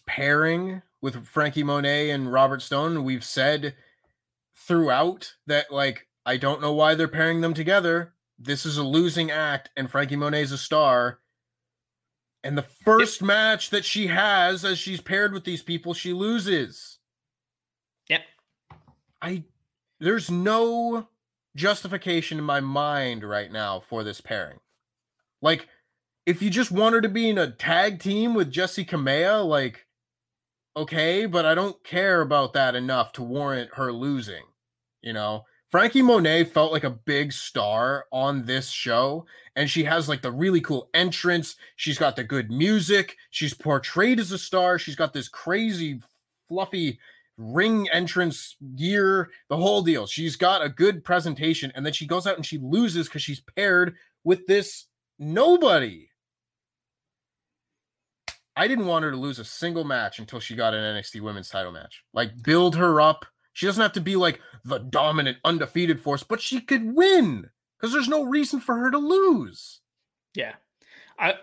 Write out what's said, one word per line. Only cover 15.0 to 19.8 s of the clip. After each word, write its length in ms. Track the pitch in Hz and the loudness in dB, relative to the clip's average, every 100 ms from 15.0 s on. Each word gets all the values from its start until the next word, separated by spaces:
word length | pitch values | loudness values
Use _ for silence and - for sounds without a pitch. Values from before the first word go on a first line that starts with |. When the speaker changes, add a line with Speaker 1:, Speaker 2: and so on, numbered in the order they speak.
Speaker 1:
paired 320 | - 190 208 | -2 0 0
with 120 | 196 | -2
these 180 | - 165 | -6 -8
people, 320 | - 165 175 | -6 -6 -6
she 180 | 170 180 | -8 -6
loses. 840 | 180 208 233 190 170 113 - - - _ _ _ _ _ _ _ _ _ _ - | -4 -2 -2 0 0 -2 -10 -20 -20 _ _ _ _ _ _ _ _ _ _ -4
Speaker 2:
Yep. 140 | 160 - _ _ _ _ - _ _ _ _ | -4 -4 _ _ _ _ -20 _ _ _ _
Speaker 1:
I, 240 | 170 185 - _ _ _ | -8 -8 -10 _ _ _